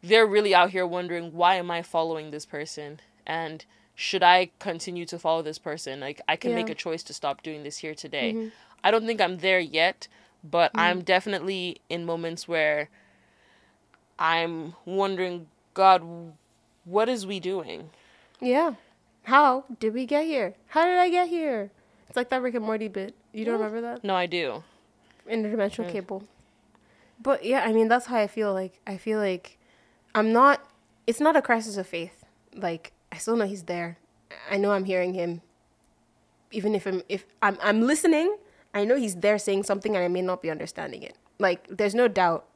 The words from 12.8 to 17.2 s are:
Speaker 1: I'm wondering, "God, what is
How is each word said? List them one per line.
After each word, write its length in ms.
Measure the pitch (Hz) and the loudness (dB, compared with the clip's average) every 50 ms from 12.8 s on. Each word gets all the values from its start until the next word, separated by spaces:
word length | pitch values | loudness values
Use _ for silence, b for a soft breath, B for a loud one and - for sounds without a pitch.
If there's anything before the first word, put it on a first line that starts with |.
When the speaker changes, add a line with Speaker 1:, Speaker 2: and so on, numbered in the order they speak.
| 147 - b b b b b b b b b b b b b b b b b b b _ _ _ _ _ _ - | -4 -6 b b b b b b b b b b b b b b b b b b b _ _ _ _ _ _ -2
Speaker 1:
I'm 560 | 156 160 165 165 170 170 170 160 160 156 170 - _ | 0 2 2 2 0 -2 -4 -6 -10 -10 -14 -16 _
wondering, 640 | 175 185 196 196 196 190 180 185 180 175 175 165 _ _ _ _ _ _ | -6 -2 -2 0 0 0 -2 -4 -4 -4 -8 -12 _ _ _ _ _ _
"God, 280 | - 190 190 185 180 165 170 170 170 170 165 156 _ _ _ _ _ _ _ _ _ _ | 4 8 8 8 6 4 -4 -14 -14 -16 -18 -20 _ _ _ _ _ _ _ _ _ _
what 240 | 170 180 208 220 233 | -2 0 2 2 2
is 180 | 254 226 | 0 -2